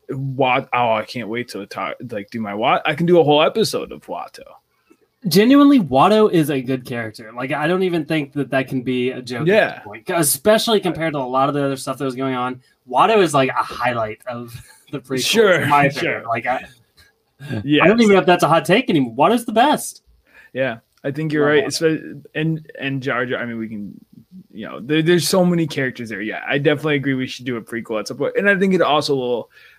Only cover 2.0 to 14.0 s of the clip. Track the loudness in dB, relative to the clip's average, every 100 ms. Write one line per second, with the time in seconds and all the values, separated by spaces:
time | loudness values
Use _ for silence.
2 | -10 -12 -10 -10 -8 -4 0 0 -2 -2
3 | 2 4 6 4 2 0 -2 -4 -8 -12
4 | -12 -12 -12 -16 -20 -20 _ _ _ _
5 | _ _ 0 4 6 8 8 6 4 4
6 | 6 6 4 4 2 -2 -2 -4 -4 -8
7 | -8 -12 -16 -10 -6 -4 -2 0 0 -2
8 | -2 -4 -4 -6 -4 -2 -2 -4 -4 -2
9 | -2 -4 -8 -4 0 2 2 -2 -14 -14
10 | -6 -2 0 0 2 2 2 0 0 -2
11 | -4 -4 -2 0 0 0 -2 -4 -8 -6
12 | -6 -4 -4 -4 -6 -8 _ _ -4 2
13 | 4 4 4 2 0 0 -6 -4 -4 -2